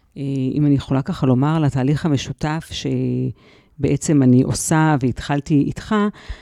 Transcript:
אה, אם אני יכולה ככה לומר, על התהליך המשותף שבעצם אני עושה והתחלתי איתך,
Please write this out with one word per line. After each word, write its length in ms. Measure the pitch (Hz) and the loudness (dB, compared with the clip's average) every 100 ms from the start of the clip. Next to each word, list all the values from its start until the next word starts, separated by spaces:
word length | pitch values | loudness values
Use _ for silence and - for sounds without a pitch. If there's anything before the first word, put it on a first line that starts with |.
| _ - | _ -10
אה, 60 | 139 139 131 | -6 -4 -2
אם 120 | 151 147 | 0 2
אני 100 | 139 | 2
יכולה 260 | - 135 | 0 -2
ככה 260 | 135 170 131 | -2 -2 0
לומר, 280 | 123 143 160 | 2 2 0
על 100 | 143 | 0
התהליך 400 | 135 127 151 170 | 0 0 0 0
המשותף 640 | 139 - 139 156 160 - - 135 127 127 123 127 - _ _ _ - | -2 -4 -8 -6 -6 -8 -8 -6 -4 -4 -4 -6 -8 _ _ _ -6
שבעצם 440 | 143 143 - 147 | -2 -2 2 4
אני 180 | 127 123 | 6 6
עושה 540 | 131 117 - 160 156 147 | 4 0 0 2 2 2
והתחלתי 640 | 123 - - 143 - 147 147 | 0 -4 -4 -4 0 0 0
איתך, 280 | - - 214 208 - - - | -4 -4 0 0 -4 -12 -14